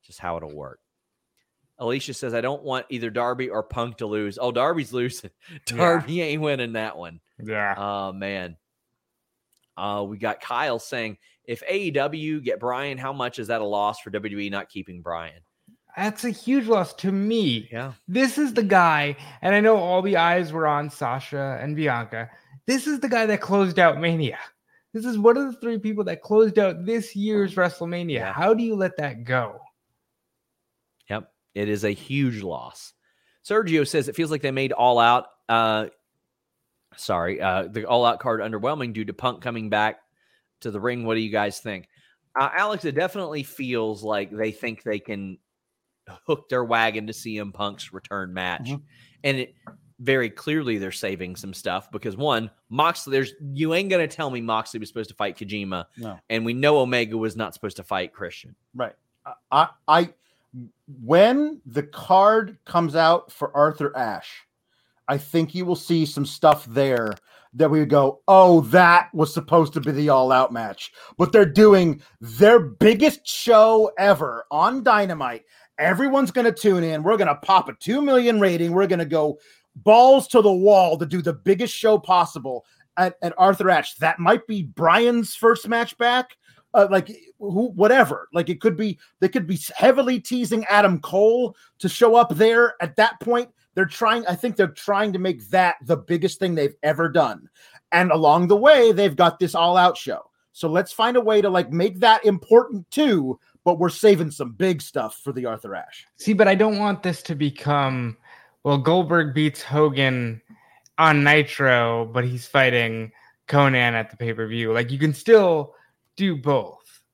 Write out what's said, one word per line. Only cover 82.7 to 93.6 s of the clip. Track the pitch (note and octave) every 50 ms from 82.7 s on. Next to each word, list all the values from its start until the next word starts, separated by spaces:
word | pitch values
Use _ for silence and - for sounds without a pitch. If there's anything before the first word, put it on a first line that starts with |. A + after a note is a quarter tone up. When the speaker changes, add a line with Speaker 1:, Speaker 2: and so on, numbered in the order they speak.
| _ _ _ _ _
Speaker 3:
at, | - F#3 F#3 F3 _
at | - F3 E3
Arthur | - F#3 G3 F#3+ - F#3+ F#3
Ashe. | F3+ D3+ C#3 - -
That | - D#3 D#3+ E3 -
might | E3+ F3 A3+ A#3 -
be | - G#3+ G3+
Brian's | E3 B2 - - D#3+ E3 E3+ G#3+ A#3 A#3+ A#3+ A#3 A3 - -
first | - A3 A3+ A#3 - - G#3
match | A#3 A#3 A#3 - - _
back. | A#3+ A#3+ A#3+ B3+ B3 _ - _ _ _ _ _ _ _
Uh, | - G#3+ G3+ G3
like, | G3 F#3+ F#3 G3 A3 - _ - _ _
who, | G#3 G3+ F3 G3 A#3+ B3
whatever. | F#3 F3 G3+ G#3+ B3 C4+ A#3+ B2+ C3+ F#2+ E2+ _ -
Like, | E3+ E3+ -
it | F3+ -
could | - A3 F3+
be, | D3+ A3 G#3+ E3 _ _ _ _ _
they | F#3+ F#3+
could | - C4 F3+
be | D#3 F#3+ D3+ - - -
heavily | - - B3 C4 C4+ C4 A#3+ B3+ B3
teasing | - - B3+ B3 B3 F3+ A#3 A3 A3 -
Adam | G3+ G#3 G#3 G3+ F3+ D3
Cole | - - F3 F#3+ G#3 A3 A#3 B3 B3 G#3+ - _ _ _ _ _
to | - F3+
show | - - A#3 A3+ A3+
up | A#3 A#3+ A#3 E3+
there | D3 A3 A3 A#3 A#3 A#3+ A3+ - _
at | F3 D#3+ -
that | - G#3+ A3+ A3 -
point. | - A3+ A#3+ A#3+ B3 A#3+ _ _